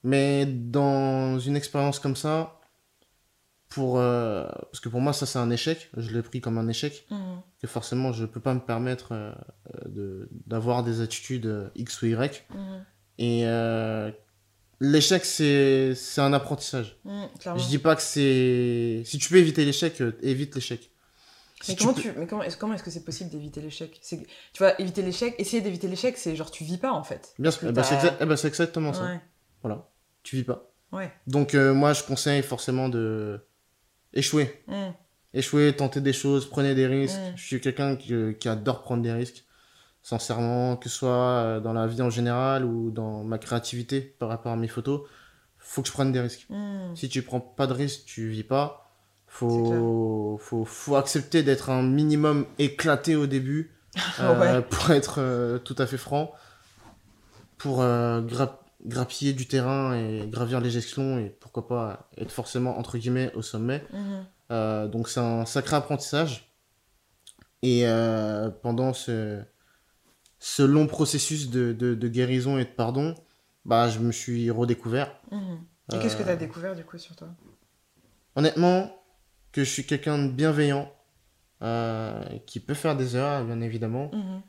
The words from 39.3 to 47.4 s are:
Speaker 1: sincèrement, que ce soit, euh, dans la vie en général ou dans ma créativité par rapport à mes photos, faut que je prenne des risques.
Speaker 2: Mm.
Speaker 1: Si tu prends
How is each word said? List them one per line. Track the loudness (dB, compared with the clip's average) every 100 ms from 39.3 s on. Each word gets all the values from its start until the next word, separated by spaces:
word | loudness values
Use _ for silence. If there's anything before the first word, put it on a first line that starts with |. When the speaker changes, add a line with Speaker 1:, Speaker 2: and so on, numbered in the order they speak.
| -10 _ _ _ _ _ _
Speaker 1:
sincèrement, | -6 -6 -2 -2 0 2 0 -2
que | -6
ce | -2
soit, | 0
euh, | 2 4 2 2 -2
dans | -2
la | 0 0
vie | 0
en | 0
général | 0 0 2 2 0 0
ou | -2 -2
dans | -4 -6 -6
ma | -6 -6
créativité | -2 -4 -2 -8 -4 -4
par | -6 _ -6
rapport | -4 -4
à | -2
mes | -4
photos, | -4 -4 -4 -6 -20 -20 _ _ _
faut | -10 -6
que | -6
je |
prenne | 0 2
des | 2
risques. | -2 -6 -12
Speaker 2:
Mm. | -8 -6 -8 -8
Speaker 1:
Si | -8 -6
tu | -6
prends | -4 -6